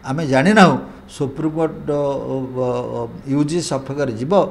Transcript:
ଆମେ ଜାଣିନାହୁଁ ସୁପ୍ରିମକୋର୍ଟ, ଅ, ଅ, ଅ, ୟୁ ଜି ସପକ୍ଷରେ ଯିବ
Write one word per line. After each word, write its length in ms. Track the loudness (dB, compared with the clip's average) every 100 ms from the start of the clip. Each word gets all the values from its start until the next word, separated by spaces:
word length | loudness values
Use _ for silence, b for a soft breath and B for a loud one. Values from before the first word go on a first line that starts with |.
ଆମେ 200 | -6 -4 2
ଜାଣିନାହୁଁ 480 | 4 6 8 6 6 -4 B -20
ସୁପ୍ରିମକୋର୍ଟ, 800 | -6 -6 -4 -4 -2 -2 -4 -4
ଅ, 120 | -2 -2 -2 -4 -6 -6 -4
ଅ, 120 | -2 -2 -4
ଅ, 80 | -6 -8 -10 -2
ୟୁ 120 | 0
ଜି 160 | 2 0
ସପକ୍ଷରେ 520 | -2 -4 -4 -4 -2
ଯିବ 200 | -2 2 2 2